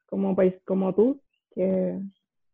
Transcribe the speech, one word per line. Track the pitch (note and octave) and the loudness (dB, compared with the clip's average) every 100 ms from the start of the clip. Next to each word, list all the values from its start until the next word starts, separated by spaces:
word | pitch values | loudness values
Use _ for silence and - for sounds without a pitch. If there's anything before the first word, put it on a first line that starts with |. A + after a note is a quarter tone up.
| _ | _
como, | G3 G3 | -4 -2
pues, | F#3+ F#3 F#3 | 2 2 0
como | - F#3+ F#3+ | -4 -2 0
tú, | F#3 B3 C#4+ _ _ _ | 2 2 0 _ _ _
que, | - F#3+ F#3+ F3+ F#3 G3 - _ _ _ | -4 -2 0 -2 -6 -10 -16 _ _ _